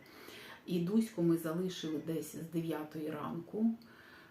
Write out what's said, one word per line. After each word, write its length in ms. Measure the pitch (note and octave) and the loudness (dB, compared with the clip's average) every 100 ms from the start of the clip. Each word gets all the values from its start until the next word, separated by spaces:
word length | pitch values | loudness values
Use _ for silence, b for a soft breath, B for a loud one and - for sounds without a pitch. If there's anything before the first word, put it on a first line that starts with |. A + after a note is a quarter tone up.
| B B B B B B - | B B B B B B -2
І 140 | F3 | 2
Дуську 420 | E3+ A3 A3 - | 4 4 4 4
ми 140 | E3+ E3 | 4 4
залишили 640 | E3 E3+ F#3 - D#3+ D3+ E3 | 2 0 0 -2 -4 -2 -2
десь 300 | D#3+ D3+ D3 | -2 -4 -6
з 160 | E3 | -4
дев'ятої 580 | E3+ E3 D3+ D#3 D#3+ D3+ | -2 0 -2 -4 -6 -4
ранку. 640 | D3+ D3 E3+ - G#3 A3+ A3+ B B B B B | -4 -4 -6 -4 2 2 2 B B B B B